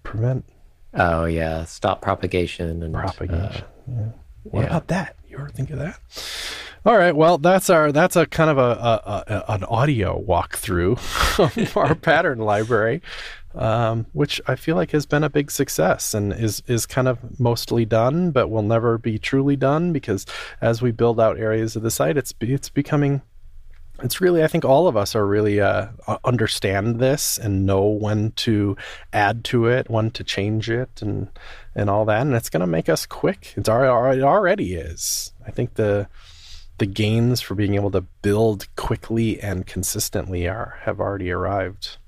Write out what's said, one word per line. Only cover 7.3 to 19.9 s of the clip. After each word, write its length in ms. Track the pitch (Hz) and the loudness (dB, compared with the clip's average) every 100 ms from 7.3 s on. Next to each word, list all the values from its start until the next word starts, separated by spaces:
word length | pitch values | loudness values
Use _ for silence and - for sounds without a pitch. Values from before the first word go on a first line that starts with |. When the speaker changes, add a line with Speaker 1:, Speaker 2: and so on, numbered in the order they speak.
| 170 | 6
Speaker 1:
that's 320 | 165 185 - | 4 4 6
our, 220 | 170 151 | 6 6
that's 240 | 143 180 175 | 4 4 4
a 100 | 156 | 2
kind 240 | - 156 | 4 4
of 80 | 139 | 6
a, 40 | |
a, 600 | 123 117 120 110 - 101 - | 4 2 2 0 0 -6 -4
a, 260 | 101 - | -6 -2
an 100 | 104 95 | -4 -2
audio 540 | 113 147 123 87 85 | 0 2 2 0 -2
walkthrough 760 | - 87 - - - 90 87 127 - - - - 165 - | 0 0 0 -8 -2 0 2 0 -2 0 0 2 2 2
<laughs> 20 | 208 | -2
of 100 | 214 | 0
our 160 | 131 | 2
pattern 460 | 156 - 151 180 120 | 2 4 4 2 0
library, 640 | 107 104 110 113 110 151 - - - - - | 0 0 2 2 2 -2 -6 -14 -14 -16 -16
um, 520 | - 117 110 113 113 117 | -4 -2 0 0 -2 -4
which 260 | 147 147 - - | -2 -2 -2 -4
I 80 | 127 | -4
feel 200 | - 170 | 0 0
like 160 | 165 | 0
has 140 | 151 143 | -2 0
been 180 | 147 | 0
a 60 | 151 | 2
big 220 | 147 143 | 0 -2
success 640 | - 143 - 175 - - | -2 -2 0 0 0 -2
and 180 | 110 101 | -2 -2
is, 300 | 95 110 101 - | 0 -2 -4 -4
is 180 | 117 - | -4 -2
kind 220 | - 127 | 0 0
of 320 | 123 113 - | -2 -8 -2
mostly 440 | 120 117 - 117 | 0 0 -2 0
done, 480 | 113 113 120 160 180 | 2 2 2 2 2
but 180 | 127 90 | 2 0
will 120 | 110 | 0
never 360 | 104 117 117 113 | 2 2 2 0
be 220 | 117 107 | -2 -4
truly 380 | - 135 139 139 | 0 2 2 2
done 340 | 135 151 175 | 2 2 0